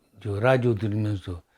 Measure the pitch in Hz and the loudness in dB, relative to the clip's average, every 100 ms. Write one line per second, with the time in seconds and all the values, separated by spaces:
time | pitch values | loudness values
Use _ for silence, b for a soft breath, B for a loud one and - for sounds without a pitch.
0 | _ - 110 101 117 131 123 110 110 104 | _ -12 -8 0 2 4 2 0 0 -2
1 | 107 104 92 87 - | -2 -4 -6 -12 -14